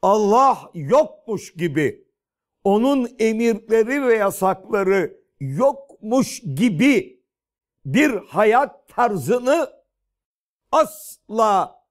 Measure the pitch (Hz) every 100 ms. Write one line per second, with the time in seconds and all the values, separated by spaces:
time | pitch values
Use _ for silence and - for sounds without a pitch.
0 | 185 214 202 226 269 233 - 175 143 254
1 | 311 - - 202 - - 170 143 143 -
2 | _ _ _ _ _ _ 202 202 247 285
3 | 240 - 220 220 233 214 - 220 220 277
4 | 262 226 208 - 190 185 214 214 190 196
5 | 170 - _ _ 135 139 269 - - -
6 | - 254 240 - 180 131 240 156 254 247
7 | - - _ _ _ _ _ _ - 160
8 | 302 214 - 165 214 226 277 - _ -
9 | 240 202 123 240 247 311 294 _ _ _
10 | _ _ _ _ _ _ _ - - -
11 | - - _ 214 220 196 147 - _